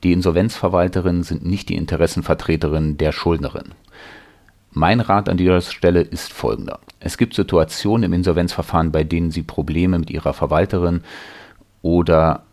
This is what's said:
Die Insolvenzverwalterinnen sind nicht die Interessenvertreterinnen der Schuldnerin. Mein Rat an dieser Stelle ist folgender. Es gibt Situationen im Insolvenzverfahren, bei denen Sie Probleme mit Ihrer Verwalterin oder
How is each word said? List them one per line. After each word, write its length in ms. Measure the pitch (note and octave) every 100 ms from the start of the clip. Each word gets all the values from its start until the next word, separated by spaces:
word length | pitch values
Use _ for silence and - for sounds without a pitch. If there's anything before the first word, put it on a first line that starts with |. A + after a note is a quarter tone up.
Die 100 | F2+
Insolvenzverwalterinnen 1080 | F2 F#2 E2 G#2+ - F#2+ F2+ F2+ F2+ F2+ F2
sind 220 | E2 D#2+ -
nicht 220 | G2 -
die 80 | D#2+
Interessenvertreterinnen 1200 | D#2 D#2+ E2 - D#2 E2 - D#2+ D#2 D#2 D#2 D2
der 140 | D2+
Schuldnerin. 600 | D2+ - E2 C#2+ - - - _ - - - - _ _ _ _
Mein 280 | - E2 A2+
Rat 280 | A2+ G2+ G2+
an 80 | F2+
dieser 240 | F2+ F2+
Stelle 400 | F2 - F2+ F2
ist 300 | E2 D#2+ -
folgender. 480 | - B1 G#1+ - - - -
Es 180 | F2 -
gibt 160 | A2+
Situationen 680 | - F#2+ F2 D#2+ - G2+ A2+
im 100 | G2
Insolvenzverfahren, 800 | F2+ F2+ E2+ F2 - F2+ F2 E2
bei 120 | D#2+
denen 280 | D#2 E2+ E2+
Sie 120 | D#2+
Probleme 560 | D#2+ - D#2 D#2+ F2+ F2+
mit 100 | D#2+
Ihrer 240 | - -
Verwalterin 680 | D2+ D#2+ D#2 G2 F#2+ F2 F2 - - - - - - _ _
oder 600 | - E2+ E2+ E2 D#2+ - -